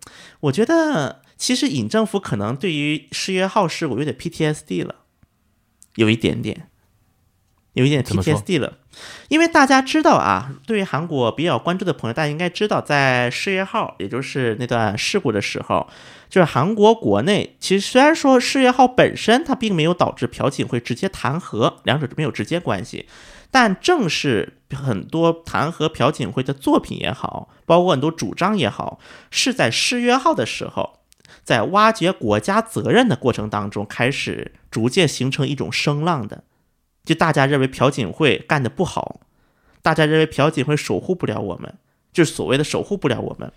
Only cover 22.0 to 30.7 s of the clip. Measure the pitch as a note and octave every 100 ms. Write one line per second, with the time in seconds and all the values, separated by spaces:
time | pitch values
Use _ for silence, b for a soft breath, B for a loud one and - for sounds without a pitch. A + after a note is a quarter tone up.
22 | C#3 - D3 - G#2+ E3+ F3 G2 - -
23 | B B B B B C4 A3+ F#3 - F4
24 | F3+ - D3 G#2+ - - _ C3+ C3+ G2
25 | - D#3+ E3 E3 - F#2+ C#3+ E3+ D#3 -
26 | C3 - A2 B2+ C3 C3+ - D4 - -
27 | - - - - - b - E3+ F3+ D3
28 | D3+ D#3+ G2+ - F#3 G#3+ A2 - - -
29 | B B B - C4+ - C3 - - B3
30 | A#3+ B3+ - D4 A2 - -